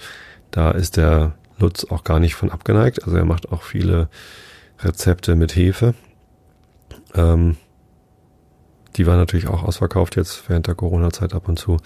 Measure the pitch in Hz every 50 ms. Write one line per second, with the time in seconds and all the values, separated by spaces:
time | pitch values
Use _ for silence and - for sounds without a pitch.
0 | - - - - - - - - _ _ - 87 82 80 - 82 82 - - 82
1 | 80 80 80 78 78 78 76 - _ _ _ - 95 85 - - - - 95 92
2 | - - 80 80 87 82 - - - 92 - 82 - - 101 107 113 127 120 -
3 | - 87 87 87 85 85 85 85 - - 87 85 - - - 98 92 90 90 85
4 | 82 - - - - - - - - - - - - _ _ - - 87 80 -
5 | - 95 87 - - - 85 82 82 80 - 92 90 92 95 - 113 120 120 -
6 | _ _ _ _ _ _ _ _ _ _ _ _ _ _ _ _ _ - - -
7 | - _ - 92 85 82 85 85 85 85 80 - _ _ _ _ _ _ _ _
8 | _ _ _ _ _ _ _ _ _ _ _ _ _ _ _ _ _ _ - -
9 | 87 85 87 90 87 82 - 87 - - 98 87 85 - 87 - 95 85 - 95
10 | 90 - - 95 90 - - - - - 92 85 80 90 87 - 92 85 87 87
11 | 85 85 - - 92 87 - 90 - 92 85 80 - - 85 85 -